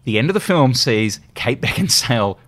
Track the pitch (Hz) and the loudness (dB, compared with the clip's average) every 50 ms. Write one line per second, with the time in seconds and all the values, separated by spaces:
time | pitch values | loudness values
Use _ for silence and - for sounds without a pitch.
0 | _ - 107 107 120 156 190 214 - - 185 165 139 127 120 - - 139 117 107 | _ -2 0 0 2 2 0 -2 0 0 2 4 4 2 2 0 0 0 2 2
1 | 110 107 98 - - - _ - - 120 139 135 - - - - 196 - - - | 2 0 -2 -6 -14 -20 _ -6 -4 -4 -4 -2 -4 -4 -2 -2 -2 0 0 0
2 | - - 123 117 104 101 95 - - | 0 0 0 0 0 -2 -2 -6 -14